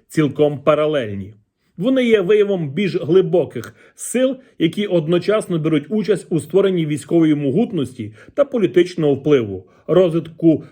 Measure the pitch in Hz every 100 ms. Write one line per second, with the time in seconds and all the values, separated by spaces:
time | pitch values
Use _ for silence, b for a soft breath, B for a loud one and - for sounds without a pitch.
0 | B 160 147 147 147 139 160 151 151 147
1 | 110 98 98 - _ _ _ - 226 262
2 | 240 214 180 214 202 185 147 147 190 170
3 | 156 185 170 170 135 120 - b b b
4 | - 240 262 262 B B 165 208 202 175
5 | 151 175 185 214 208 165 156 151 - 214
6 | 208 185 - 165 - 190 196 180 151 151
7 | - 170 156 147 143 156 233 170 127 -
8 | 110 B B - 277 240 190 180 175 -
9 | 147 - 151 139 104 92 - b b 170
10 | 180 165 - - 165 147 B